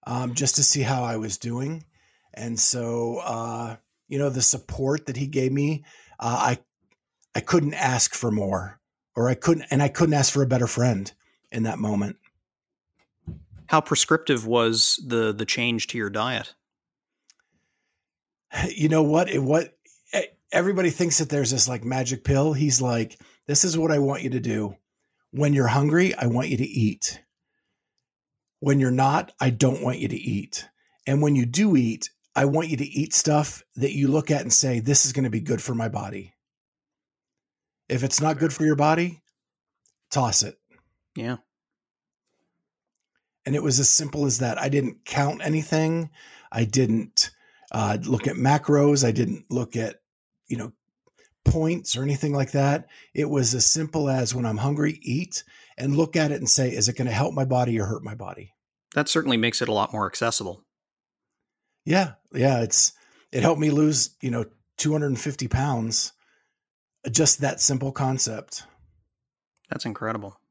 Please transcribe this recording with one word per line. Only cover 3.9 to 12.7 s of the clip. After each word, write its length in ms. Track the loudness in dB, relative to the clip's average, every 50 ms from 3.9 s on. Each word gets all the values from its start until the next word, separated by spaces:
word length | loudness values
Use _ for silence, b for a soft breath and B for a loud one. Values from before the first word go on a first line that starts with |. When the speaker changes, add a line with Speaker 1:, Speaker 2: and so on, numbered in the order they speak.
| _ _ _ _
Speaker 1:
you 100 | -4 -2
know, 120 | -2 0
the 120 | 0 2
support 640 | 2 2 2 0 -4 -10 -6 -4 -2 -2 -2 -2 -4
that 100 | -8 -6
he 100 | -6 -6
gave 260 | -2 -2 0 0 0
me, 320 | 0 0 0 0 -2 -4 -6 B B B B B B B
uh, 380 | -4 -2 0 2 2 2 2
I, 20 | 0 _ _ _ _ _ _ _ _ _ _ _ _ _ _ _
I 60 | -6
couldn't 340 | -2 2 2 2 2 2 -2
ask 400 | -2 0 0 2 2 0 0 -2
for 160 | -2 -2 -2
more, 500 | -2 0 -2 0 -2 -2 -4 -6 -12 _ _ _ _ _ _ _ _
or 120 | 0 0 0
I 60 | 0
couldn't, 320 | 2 4 2 2 2 2 0
and 120 | 2 2
I 60 | 2 2
couldn't 260 | 2 2 2 2 4
ask 180 | 4 2 2
for 100 | 2 2
a 40 | 2
better 200 | 2 2 2 2
friend 460 | 0 0 2 2 2 2 0 -4 -8 -14 _ _ _ _ _ _ _
in 140 | -4 -2 -2
that 140 | -2 -2 -4
moment. 380 | -2 -2 0 -2 -2 -4 -6 _ _ _ _ _ _ _ _ _ _ _